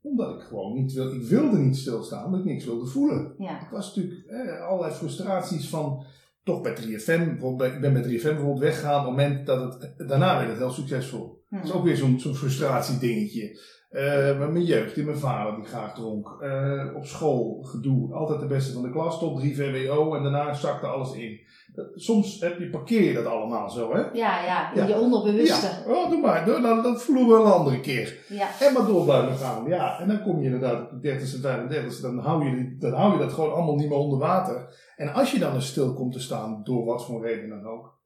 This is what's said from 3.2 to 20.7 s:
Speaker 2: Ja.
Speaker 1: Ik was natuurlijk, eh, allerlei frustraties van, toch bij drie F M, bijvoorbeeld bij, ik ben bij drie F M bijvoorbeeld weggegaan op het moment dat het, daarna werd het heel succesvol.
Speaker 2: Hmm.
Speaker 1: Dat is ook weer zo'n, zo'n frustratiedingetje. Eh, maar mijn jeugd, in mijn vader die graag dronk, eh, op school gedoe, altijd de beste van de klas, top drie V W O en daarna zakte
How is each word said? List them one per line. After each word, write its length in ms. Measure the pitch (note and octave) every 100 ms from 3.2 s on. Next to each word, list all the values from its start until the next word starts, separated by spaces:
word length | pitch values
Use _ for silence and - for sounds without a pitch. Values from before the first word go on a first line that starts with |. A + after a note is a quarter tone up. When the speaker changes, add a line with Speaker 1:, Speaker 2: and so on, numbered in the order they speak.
| - -
Speaker 2:
Ja. 240 | G3 -
Speaker 1:
Ik 80 | -
was 260 | G#3+ - G#3
natuurlijk, 300 | F3 F3+ -
eh, 400 | A3+ A#3 D#3 E3+
allerlei 260 | F#3 D#3+
frustraties 760 | - D#3 - F#3+ F#3 F3 E3 C3+
van, 360 | D#3+ C#3+ C3+ - - _ _
toch 180 | - -
bij 120 | A#2+
drie 260 | A2 A2 G#2+
F 80 | -
M, 100 | E3
bijvoorbeeld 400 | E3 B2 C3 B2+
bij, 100 | B2+
ik 120 | C3
ben 120 | C#3
bij 80 | C3
drie 180 | B2+ A#2
F 40 |
M 40 | D3+
bijvoorbeeld 320 | D3+ C#3+ B2+
weggegaan 400 | D3+ - D3 C#3+
op 60 | B2+
het 40 | C3 C#3+
moment 180 | C#3 -
dat 360 | B2+ B2 -
het, 260 | - - -
daarna 280 | C#3 F3+ D3+
werd 120 | A#2
het 80 | A2
heel 120 | B2+
succesvol. 680 | C3 C#3 B2+ - A2+ G2 - _
Speaker 2:
Hmm. 100 | G3
Speaker 1:
Dat 80 | D#3+
is 60 |
ook 100 | F#3
weer 140 | E3 C#3
zo'n, 220 | C3+ B2+
zo'n 160 | D3+ C3+
frustratiedingetje. 1400 | C3+ - C#3+ B2 - A#2 - G#2+ G#2 A#2 G#3 - - - _
Eh, 500 | C3+ C#3 C#3 C#3 C#3
maar 120 | C#3+
mijn 120 | E3+ E3+
jeugd, 320 | A#2+ G#2+ -
in 80 | D3
mijn 120 | C3+
vader 380 | C3+ A2+ G#2 G#2+
die 100 | G2+
graag 280 | B2 G#2+ A#2+
dronk, 420 | A2+ G#2+ G2+ -
eh, 540 | C#3+ C3+ C#3 C#3 C#3 D3
op 100 | -
school 560 | - D#3+ B2+ A2 -
gedoe, 520 | - A#2 C3+ B2+ A2
altijd 260 | C#3 D#3 C#3+
de 80 | C3+
beste 260 | C3+ C3+
van 80 | A#2+
de 80 | B2
klas, 280 | D3 E3 -
top 180 | E3 C3
drie 160 | C#3+ C#3+
V 320 | C#3 C3 C3+
W 40 |
O 240 | D3+ D#3 D3
en 80 |
daarna 300 | C#3 C#3+ D3
zakte 340 | C#3 D3+